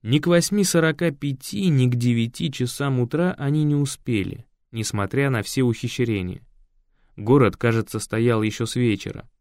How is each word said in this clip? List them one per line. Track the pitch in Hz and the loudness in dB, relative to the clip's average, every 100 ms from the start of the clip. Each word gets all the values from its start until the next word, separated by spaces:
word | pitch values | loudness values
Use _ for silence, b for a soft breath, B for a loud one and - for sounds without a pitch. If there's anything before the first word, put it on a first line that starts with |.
Ни | 107 143 | 2 0
к | 170 | 4
восьми | 175 170 208 | 2 2 0
сорока | 196 170 160 151 170 | 2 2 2 0 -2
пяти, | 143 143 135 - 202 190 | -2 -6 -6 -8 -2 2
ни | 139 127 | 4 4
к | 123 | 2
девяти | 120 117 117 - 165 | 2 2 0 -2 -6
часам | 131 123 - 143 127 | -4 -6 -4 -2 0
утра | 120 151 180 - | 0 0 -2 -2
они | 143 151 | -2 0
не | 151 147 | 2 2
успели, | 139 - - 110 95 - - _ _ | 0 -4 -4 -2 -2 -8 -16 _ _
несмотря | 113 110 104 98 131 139 | -8 -4 -2 -2 0 0
на | 117 | -2
все | 98 - | -2 0
ухищрения. | 123 113 117 - 117 104 90 92 - _ _ _ _ _ _ - | 0 0 -4 -4 -2 -2 -4 -10 -16 _ _ _ _ _ _ -10
Город, | 104 139 113 - | 4 6 6 2
кажется, | 117 113 107 110 | 0 0 -2 -8
стоял | - 110 120 113 | -4 0 2 2
еще | 107 - 113 | -2 -2 -4
с | 123 | 0
вечера. | 120 101 - - - _ | 0 0 -4 -12 -16 _